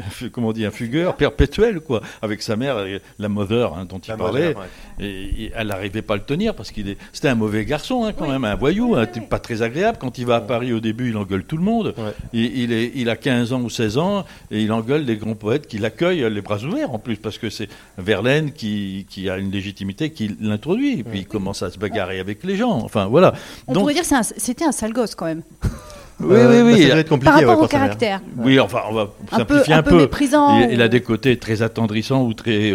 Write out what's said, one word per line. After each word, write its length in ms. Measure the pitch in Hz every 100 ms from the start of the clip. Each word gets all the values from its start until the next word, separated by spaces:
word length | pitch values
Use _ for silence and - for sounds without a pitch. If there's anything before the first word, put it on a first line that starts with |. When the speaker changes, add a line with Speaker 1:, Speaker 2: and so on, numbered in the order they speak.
| 98
Speaker 1:
un 40 |
fu-, 180 | - 123
comment 200 | - 110
on 40 |
dit, 140 | 110 104
un 40 |
fugueur 460 | - 117 147 180 -
perpétuel, 640 | 139 - 139 - 226 175
quoi, 220 | - 110 - -
avec 220 | 107 104
sa 140 | - 107
mère, 200 | 139 117
euh, 220 | 95 98 - -
la 120 | 104
mother, 420 | 104 98 117 107
hein, 140 | 80 87
dont 120 | 92
il 120 | -
Speaker 2:
La 60 | 110
Speaker 1:
parlait. 300 | 90 123 170
Speaker 2:
mother, 80 | 110 90 - - -
ouais. 60 | 101
Speaker 1:
Et, 380 | 95 101 113
et 80 | 107 113
elle 120 | 107
n'arrivait 340 | 95 101 107
pas 120 | 104
à 20 | 101
le 40 |
tenir 320 | - 151 220
parce 160 | - 90
qu'il 160 | - 98
est, 80 | 98 -
c'était 140 | - 147
un 60 |
mauvais 300 | 113 107 107
garçon, 400 | 107 151 - 254
hein, 80 | 220
quand 140 | - 156
Speaker 3:
Oui. 60 |
Speaker 1:
même, 120 | 135
un 120 | 110 95
voyou, 360 | 139 196 240
Speaker 3:
Oui, 60 | 165
Speaker 1:
un 40 |
Speaker 3:
oui, 60 | 110
Speaker 1:
type 120 | 117
Speaker 3:
oui. 60 | -
Speaker 1:
pas 80 | -
très 240 | - 110
agréable. 340 | 113 139 214 226
Quand 200 | 131 127
il 80 | 120
va 100 | 117
à 40 |
Speaker 2:
Ouais. 40 | 107
Speaker 1:
Paris, 260 | 120 127
au 60 | 113
début, 180 | 113 110
il 180 | 127 107
engueule 280 | 95 95
tout 120 | - 160
le 60 |
monde. 320 | 190 233 156 117
Speaker 2:
Ouais. 160 | 107 - -
Speaker 1:
Il, 260 | 117 117 127
il 140 | 120
est, 180 | 113 120 131
il 120 | 117
a 60 |
quinze 380 | 113 143 123 117
ans 80 | 127
ou 100 | 117
seize 280 | - 110 120
ans 280 | 185 202 160 - -
et 100 | 107
il 120 | 107
engueule 340 | 113 110 151 131
des 100 | 107
grands 200 | 104 107
poètes 320 | 107 143 151
qui 100 | 110
l'accueillent, 500 | 113 - 170 180 113
les 120 | 104
bras 180 | 95 104
ouverts 280 | 131 269 160
en 60 | 113
plus, 160 | 123
parce 240 | 107 110 -
que 120 | 110
c'est 180 | - 107 - - -
Verlaine 520 | 92 98 120 147 151
qui, 560 | - 107 104 98 95 95
qui 220 | 95 92
a 80 | 92
une 140 | 98
légitimité 580 | 101 98 98 98 95 156
qui 260 | 156 107 -
l'introduit. 580 | 107 107 143 220 285 208
Et 60 |
puis 80 | 113
Speaker 2:
Ouais. 60 | 98
Speaker 1:
il 60 | 90
commence 360 | 107 98 98
à 80 | 92
se 80 | 90
bagarrer 400 | 101 104 92 95
avec 240 | 92 104
les 140 | 185 196
gens. 240 | 247 147
Enfin, 240 | 104 110 98
voilà. 260 | 143 170 - - - -
Speaker 3:
On 60 |
Speaker 1:
Donc 100 | 262
Speaker 3:
pourrait 100 | 294
dire 80 | 294
que 60 | 349
c'est 80 | 277
un, 60 |
c'était 400 | 202 - - 240
un 80 | 330
sale 200 | - 220
gosse, 220 | 226 214
quand 120 | - 165
même. 160 | 160 - - - - - - - -
Speaker 1:
Oui, 140 | 160
Speaker 2:
Euh, 300 | 214 240 240
Speaker 1:
oui, 80 | 240
oui. 0 |
Speaker 2:
bah, 100 | 226
ça 60 | 143
devait 120 | 156
être 60 | 156
compliqué, 220 | 143 139
Speaker 3:
Par 40 |
rapport 160 | 294 381
Speaker 2:
ouais, 140 | 320
Speaker 3:
au 40 | -
Speaker 2:
quand 0 |
sa 100 | 285
mère. 80 | 277
Speaker 3:
caractère. 340 | 214 220 190 - -
Speaker 1:
Oui, 200 | 120 135
enfin, 220 | 101 117 101
on 20 |
va 100 | 110
Speaker 3:
Un 420 | 101 - 104 233
peu, 100 | -
Speaker 1:
simplifier 200 | 190 160
Speaker 3:
un 40 | 156
Speaker 1:
un 40 |
Speaker 3:
peu 60 | 156
Speaker 1:
peu. 60 | 180
Speaker 3:
méprisant 600 | 139 - 277 202 285 285
Speaker 1:
Il, 140 | 120
il 100 | 120
a 40 | 113
Speaker 3:
ou 20 |
Speaker 1:
des 120 | 120
côtés 380 | - 110 135 120
très 240 | - 107
attendrissants 640 | 113 - 113 110 107 131
ou 100 | 123
très, 400 | 113 120 104 107